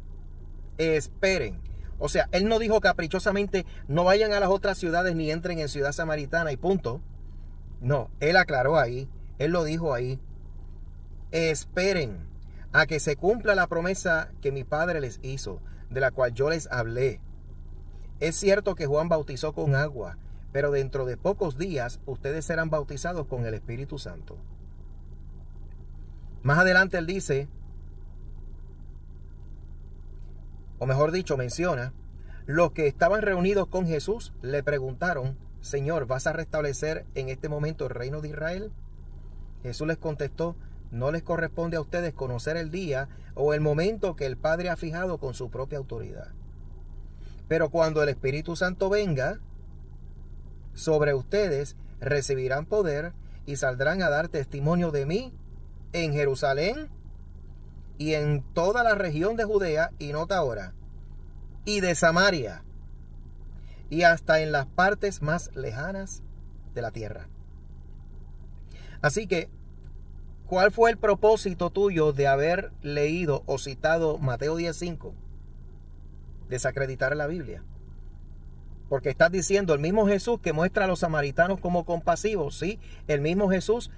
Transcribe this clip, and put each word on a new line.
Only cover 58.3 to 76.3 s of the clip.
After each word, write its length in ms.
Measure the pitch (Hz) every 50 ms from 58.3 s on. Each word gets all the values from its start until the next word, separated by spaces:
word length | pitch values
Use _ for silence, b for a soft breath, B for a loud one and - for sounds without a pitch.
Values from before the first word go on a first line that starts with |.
| 147 143 131 - -
toda 280 | 175 165 190 220 240 240
la 120 | 226 208
región 420 | 202 196 170 147 151 170 208 233
de 80 | 226 226
Judea'", 480 | 202 214 202 190 170 151 151 165 175 - -
y 140 | 147 143 143
nota 260 | 151 165 165 196 185
ahora, 340 | 156 127 113 107 92 - - - - - - - - - - - - - - - - - - - -
"'y 140 | 208 208 202
de 140 | 185 180 170
Samaria, 680 | - - 165 160 175 190 202 185 156 120 101 87 - - - - - - - - - - - - - - - - - - - - B B B B B B B
y 120 | 147 160 175
hasta 380 | 170 165 156 - - 160 156
en 120 | 156 156 151
las 140 | 143 131
partes 540 | - - - 180 196 208 208 208 202 190 -
más 340 | 147 151 160 175 - - -
lejanas 680 | 143 131 127 107 123 151 180 196 196 190 190 - - - - - - - - - - - - -
de 80 | 120 117
la 80 | 110
tierra'". 380 | - 113 110 104 104 104 - - - - - - - - - - - - - - - - - - - - - - - - - - - - - - B B B B B B B
Así 240 | 147 135 202 226
que, 240 | 175 190 165 170 - - - - - - - - - - - - - - - - - - - -
¿cuál 240 | - 180 185 185 208
fue 200 | - - 226 226
el 80 | 226 190
propósito 720 | - 214 202 185 - 214 220 208 - 196 180 165 180 170
tuyo 420 | - 190 202 202 185 160 151 151 139
de 140 | 139 139
haber 460 | 139 135 139 143 160 175 185 190 - - - -
leído 600 | 143 147 147 147 151 160 175 180 151 139 - -
o 120 | - 143 127
citado 600 | - 139 135 127 - 156 165 170 165 156 151 -
Mateo 380 | 151 131 120 113 143 151 165
diez 200 | 170 170 170 156
cinco? 380 | - 175 175 165 - - 107 - - - - - - - - - - - - - - - - - - - - - - - -